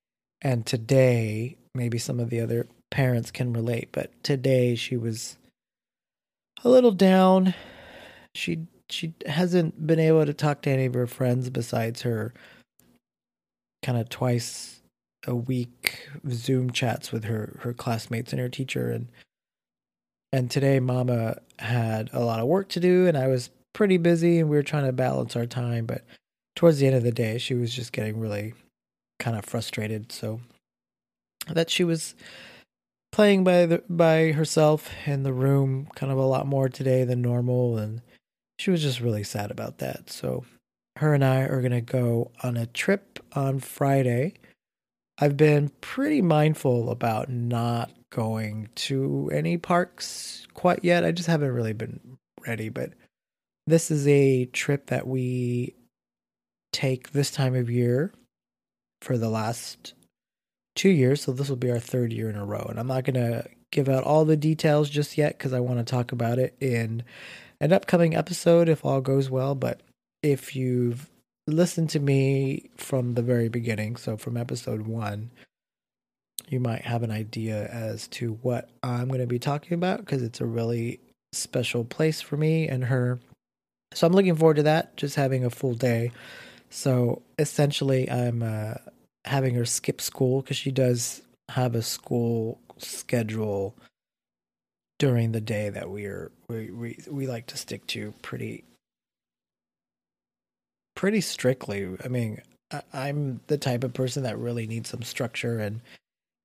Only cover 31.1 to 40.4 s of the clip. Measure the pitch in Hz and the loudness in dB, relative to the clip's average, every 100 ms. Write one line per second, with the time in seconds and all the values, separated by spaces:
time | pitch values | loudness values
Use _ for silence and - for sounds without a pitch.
31.1 | _ _ - - 160 165 - 175 160 - | _ _ -18 -6 -2 0 0 0 0 -4
32.1 | - - - - - _ _ _ _ _ | -14 -20 -20 -20 -20 _ _ _ _ _
33.1 | - 208 196 185 180 175 170 - 170 165 | 4 6 6 6 6 6 2 0 4 6
34.1 | 160 160 151 156 - 151 151 - - - | 6 4 2 0 4 6 4 -2 -10 -4
35.1 | 143 135 127 135 139 135 131 147 - 135 | -2 -2 2 4 4 4 0 -6 -8 -2
36.1 | 135 135 131 139 135 135 131 131 127 127 | 0 2 2 0 0 0 0 2 4 4
37.1 | 123 120 120 123 123 123 113 107 113 - | 2 2 0 2 2 2 0 -4 -8 -14
38.1 | _ _ _ _ - - 175 151 123 120 | _ _ _ _ -6 0 2 0 0 0
39.1 | 107 101 107 104 - 110 - 64 - - | -2 -4 -6 -6 -6 -8 -6 -8 -8 -12
40.1 | - - 127 | -8 -6 -6